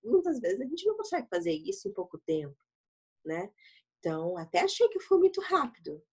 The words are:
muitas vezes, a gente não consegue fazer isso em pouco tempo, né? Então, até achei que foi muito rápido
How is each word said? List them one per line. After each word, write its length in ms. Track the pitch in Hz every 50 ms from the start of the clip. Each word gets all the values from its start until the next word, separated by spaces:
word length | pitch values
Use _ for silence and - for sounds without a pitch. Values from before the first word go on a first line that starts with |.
| -
muitas 360 | 415 - 370 349 359 311 247
vezes, 200 | 220 - - 392
a 40 | 277
gente 200 | 254 311 349 370
não 120 | 415 427
consegue 320 | 427 415 - 359 330 240 -
fazer 240 | 185 175 170 170 160
isso 360 | 156 160 175 392 - - 196
em 40 | -
pouco 260 | - 180 180 - -
tempo, 380 | - - 160 156 147 143 143 _ _ _ _ _ _ _ _ _ _ _ _ _ _
né? 260 | 156 160 165 185 208 - _ _ - _ _ _ _ _ _
Então, 360 | - 165 160 160 160 175 180
até 240 | 170 165 - - -
achei 280 | 370 392 - - 480 453
que 100 | - 381
foi 180 | - - 392 349
muito 220 | 359 381 381 392
rápido 600 | 381 - 359 349 285 240 - - - - 151 151 - _